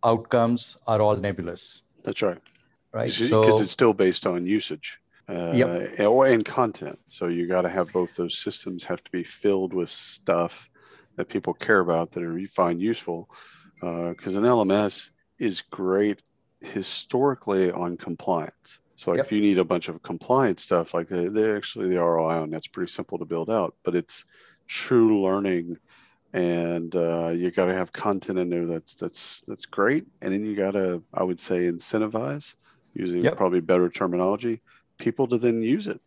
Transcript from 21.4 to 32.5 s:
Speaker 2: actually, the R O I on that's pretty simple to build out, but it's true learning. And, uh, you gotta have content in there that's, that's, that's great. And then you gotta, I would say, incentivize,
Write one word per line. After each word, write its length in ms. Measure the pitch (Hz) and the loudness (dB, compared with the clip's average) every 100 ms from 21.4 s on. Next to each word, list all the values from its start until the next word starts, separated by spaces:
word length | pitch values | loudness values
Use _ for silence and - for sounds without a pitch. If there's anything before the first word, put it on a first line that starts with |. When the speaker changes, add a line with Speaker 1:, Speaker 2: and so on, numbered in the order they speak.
| 110 | 2
Speaker 2:
actually, 360 | 104 - 113 95 | 0 -4 -4 0
the 80 | 90 | 2
R 200 | 85 82 | 2 2
O 60 | 80 | 2
I 120 | 82 | 0
on 120 | 78 | -2
that's 160 | 80 - | -8 -10
pretty 220 | - 87 | -8 -8
simple 280 | - 95 90 | -6 -8 -8
to 60 | |
build 260 | 82 85 82 | -4 -4 0
out, 240 | 113 85 _ | 0 -2 _
but 120 | - | -2
it's 300 | 87 85 - - _ - _ _ | -2 -2 -12 -14 _ -20 _ _
true 560 | - - 127 113 107 | -10 2 4 6 4
learning. 560 | 95 98 98 90 85 85 _ _ _ _ _ | 2 0 0 -2 -4 -12 _ _ _ _ _
And, 600 | 92 87 85 85 85 85 | -2 0 0 -2 -4 -2
uh, 380 | 87 85 85 82 | 0 0 0 -2
you 160 | 85 90 | -2 -2
gotta 240 | 87 90 | 0 2
have 180 | 92 90 | 2 -4
content 460 | - 107 98 - 92 | -4 -2 -2 -2 -4
in 120 | 87 | -2
there 160 | 87 85 | -2 -2
that's, 280 | 82 - | -6 -8
that's, 460 | - 87 - - - - | -10 -10 -8 -12 -12 -12
that's 200 | - - | -14 -10
great. 380 | - 101 147 - _ | 0 2 2 -4 _
And 120 | - | -4
then 120 | 95 | -4
you 100 | 107 | -4
gotta, 480 | 101 98 98 92 87 - | -2 0 0 0 -2 -6
I 80 | - | -4
would 180 | 92 87 | -2 -4
say, 180 | - 90 87 | -2 -2 0
incentivize, 840 | 85 - 110 107 110 131 143 - | -2 -4 -2 -2 -4 -6 -8 -10